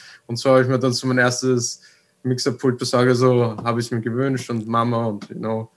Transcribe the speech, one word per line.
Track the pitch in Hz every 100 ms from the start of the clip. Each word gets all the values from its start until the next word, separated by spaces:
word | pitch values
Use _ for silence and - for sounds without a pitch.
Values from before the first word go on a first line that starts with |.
| - - -
Und | 120
so | 135
habe | 131
ich | 123
mir | 127
dann | 131
so | 120 131
mein | 127
erstes | 123 120 131 123 110 - - _ _ _
Mixerpult, | 127 123 139 117 131 123
das | 123
sage | 123 127
so, | 120 127 123 117 107
habe | 113 117
ich | 117
mir | 117
gewünscht, | 113 117 139 131 120
und | 120 110
Mama | 117 117 117 117
und, | 101 -
you | 117
know, | 113 110 113